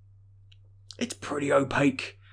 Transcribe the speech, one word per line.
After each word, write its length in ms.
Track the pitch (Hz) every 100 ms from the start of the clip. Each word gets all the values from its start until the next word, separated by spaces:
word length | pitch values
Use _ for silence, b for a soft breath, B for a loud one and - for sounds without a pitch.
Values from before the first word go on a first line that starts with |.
| - - - - - - - - - -
it's 160 | 240
pretty 380 | - - 285 285
opaque. 680 | 277 135 - 143 131 - - b